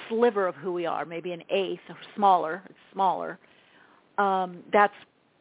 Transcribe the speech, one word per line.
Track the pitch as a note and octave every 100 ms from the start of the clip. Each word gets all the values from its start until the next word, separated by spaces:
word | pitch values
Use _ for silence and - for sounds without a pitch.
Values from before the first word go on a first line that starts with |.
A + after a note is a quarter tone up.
| -
sliver | A3+ A#3+ G3+ F#3
of | C#3
who | F3
we | F3 E3
are, | -
maybe | D3+ E3+ F3
an | E3+ -
eighth | G3 F3+ F3+ -
or | E3+ -
smaller, | - G3+ F3+ D#3 F3+ -
it's | - _
smaller, | F#3 F#3+ D#3+ D#3+ E3+ _ _ _ _ _ _ _ -
um, | G3 F#3+ F#3 F3 -
that's | G#3+ G3+ - - _ _ _